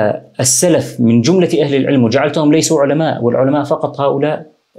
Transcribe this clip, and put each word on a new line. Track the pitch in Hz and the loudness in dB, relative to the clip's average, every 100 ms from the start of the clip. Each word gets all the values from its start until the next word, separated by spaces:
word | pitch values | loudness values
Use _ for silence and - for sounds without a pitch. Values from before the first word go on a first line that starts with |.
| 104 - - - | 0 -2 -10 -4
السلف | - - 180 151 - - | -2 0 2 0 -2 -2
من | 117 117 | 2 2
جملة | 117 185 175 147 | 2 2 2 0
أهل | 147 139 | 0 0
العلم | 131 139 | 0 2
وجعلتهم | 117 131 147 147 151 | 2 2 0 0 2
ليسوا | 156 156 160 | 2 2 0
علماء | 143 151 156 - | 2 0 -2 -2
والعلماء | 117 123 135 147 | -2 0 0 0
فقط | 139 156 143 127 | -2 -4 -4 -2
هؤلاء | 139 139 147 156 - _ _ | -2 0 -2 -4 -10 _ _